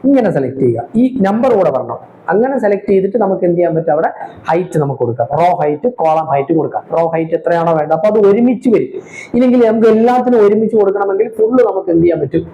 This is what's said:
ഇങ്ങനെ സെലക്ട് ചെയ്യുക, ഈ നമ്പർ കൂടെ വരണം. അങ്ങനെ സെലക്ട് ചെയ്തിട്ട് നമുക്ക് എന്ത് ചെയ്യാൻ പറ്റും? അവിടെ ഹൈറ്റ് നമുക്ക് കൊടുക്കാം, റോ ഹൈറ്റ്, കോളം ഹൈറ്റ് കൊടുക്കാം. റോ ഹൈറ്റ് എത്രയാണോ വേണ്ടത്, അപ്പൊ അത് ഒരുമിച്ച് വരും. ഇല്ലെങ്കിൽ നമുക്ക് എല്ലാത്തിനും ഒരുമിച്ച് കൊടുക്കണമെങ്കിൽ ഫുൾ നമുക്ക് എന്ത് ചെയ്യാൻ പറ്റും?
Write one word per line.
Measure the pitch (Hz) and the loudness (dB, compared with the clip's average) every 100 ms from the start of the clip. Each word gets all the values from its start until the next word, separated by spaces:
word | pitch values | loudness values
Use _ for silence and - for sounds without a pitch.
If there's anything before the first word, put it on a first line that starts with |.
| 254 | 2
ഇങ്ങനെ | 277 214 147 | 2 2 0
സെലക്ട് | 131 131 | -4 0
ചെയ്യുക, | 131 117 - 220 | 0 0 -4 0
ഈ | 254 - 190 | 0 0 0
നമ്പർ | 214 277 269 | 2 2 2
കൂടെ | 254 131 | 2 -2
വരണം. | 117 113 - - - | -6 -10 -14 -16 -4
അങ്ങനെ | 180 247 269 | 0 0 0
സെലക്ട് | 208 202 - | -2 -2 0
ചെയ്തിട്ട് | 190 190 226 | 0 0 -2
നമുക്ക് | 196 185 180 | -2 0 0
എന്ത് | 170 | 0
ചെയ്യാൻ | 175 160 | 0 0
പറ്റും? | 160 151 | -2 -2
അവിടെ | 165 - - - - | -2 -6 -16 -16 -4
ഹൈറ്റ് | 165 175 165 | -4 -2 -2
നമുക്ക് | 143 131 | -2 -2
കൊടുക്കാം, | 120 120 117 147 | -4 -2 -4 0
റോ | 175 175 | 0 2
ഹൈറ്റ്, | 151 147 247 - | -2 -2 -4 -2
കോളം | 160 160 156 | 0 0 0
ഹൈറ്റ് | 139 139 160 | -2 0 -2
കൊടുക്കാം. | 135 - - 165 | -2 -6 -6 -2
റോ | 165 | -2
ഹൈറ്റ് | 165 160 165 | -2 -4 -4
എത്രയാണോ | 165 170 165 160 | -2 0 0 -2
വേണ്ടത്, | 151 160 | 0 0
അപ്പൊ | 214 | 0
അത് | 214 202 | 2 2
ഒരുമിച്ച് | 208 240 233 262 214 | 4 2 0 0 0
വരും. | - - - - - 240 | -2 -8 -16 -20 -6 0
ഇല്ലെങ്കിൽ | 254 247 226 | 2 4 2
നമുക്ക് | 226 220 | 4 4
എല്ലാത്തിനും | 220 233 247 247 247 202 | 4 2 2 2 4 4
ഒരുമിച്ച് | 214 220 220 | 4 2 2
കൊടുക്കണമെങ്കിൽ | 196 196 202 196 233 220 | 2 0 -2 -2 -2 0
ഫുൾ | 220 254 226 | 0 2 2
നമുക്ക് | 190 180 170 | 0 0 2
എന്ത് | 170 | 2
ചെയ്യാൻ | 160 | 0
പറ്റും? | 143 165 165 | -2 -4 -6